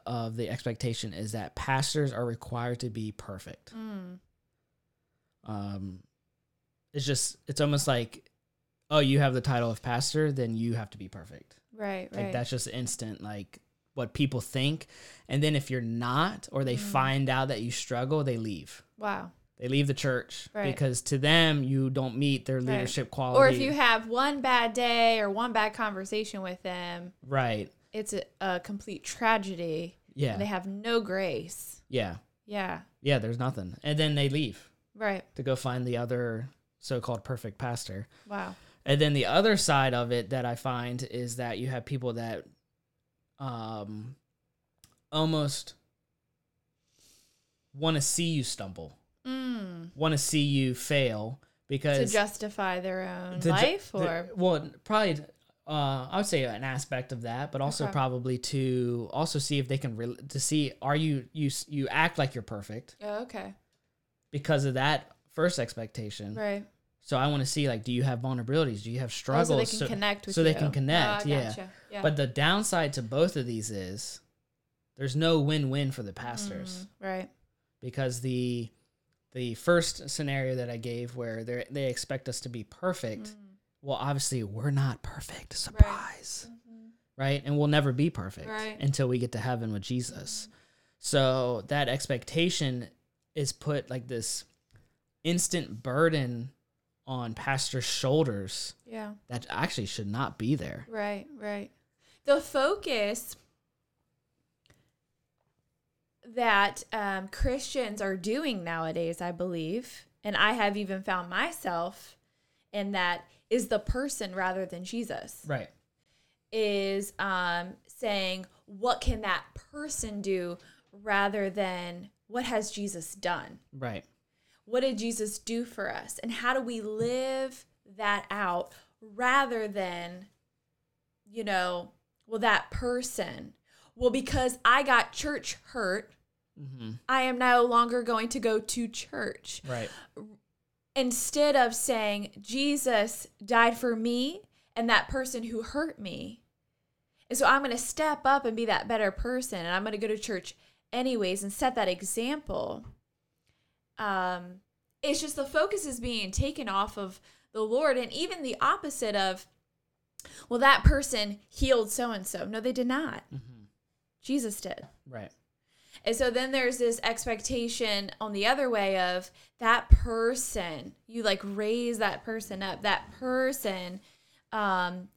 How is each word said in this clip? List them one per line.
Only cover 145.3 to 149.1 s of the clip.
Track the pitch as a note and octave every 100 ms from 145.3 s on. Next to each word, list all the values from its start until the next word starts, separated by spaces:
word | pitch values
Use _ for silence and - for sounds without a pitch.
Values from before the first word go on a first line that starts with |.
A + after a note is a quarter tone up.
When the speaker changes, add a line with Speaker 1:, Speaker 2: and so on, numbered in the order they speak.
| B3+
Speaker 2:
who | A3+ A3+
hurt | A3+ C#4+ D#4+ -
me. | G3 D#3+ F3+ A#3 _ _ _ _ _ _ _ _ -
And | B3+
so | C4+
I'm | C4+
gonna | C#4 B3
step | - - D#4 D4
up | C4+ C#4
and | C4 A3
be | A3+
that | F#3 G3+
better | A3+ G#3